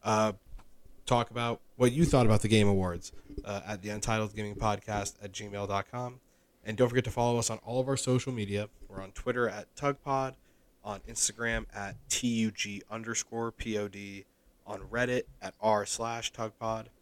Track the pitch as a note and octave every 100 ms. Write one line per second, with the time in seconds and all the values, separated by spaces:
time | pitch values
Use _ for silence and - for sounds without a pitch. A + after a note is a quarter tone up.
0 | G#2+ G#2+ A2 G2 - - - - - -
1 | - A#2+ A#2 A#2 A#2+ A#2 - - B2 B2+
2 | E3 C#3 A2+ G#2+ G#2+ A2 G2+ G2 F#2 E2+
3 | - - - - - G2+ G2 G#2 G#2 G#2
4 | G#2+ A2 G#2+ G#2+ G#2 G2 A2 G#2 - G#2
5 | G2+ - G#2 F#2+ G#2 G2+ G2+ G2 - B2
6 | B2 B2+ _ _ _ _ - A2 B2 B2
7 | A#2+ - A#2+ A#2+ A2+ A2 - B2 C3 C3+
8 | - B2+ C3+ B2 G2+ G2+ G#2+ _ - G2
9 | F#2+ - - B2 A#2+ G#2 - - C#3+ C#3
10 | D3 C3+ C3+ C3 _ _ _ _ G#2 G2+
11 | - A#2 - - A#2 A2+ A2 G#2 G2+ G#2+
12 | - - B2 A#2 A2 - G2+ G2+ - A2+
13 | A2+ A2+ - A#2 A#2 - A2+ G#2+ G#2 G2+
14 | G2+ G2 - _ _ _ - G2 F#2+ A2+
15 | B2 B2 - - G2 - A2 G#2+ G2+ -
16 | A2+ A#2 - - A2 - A2+ A2+ A2 _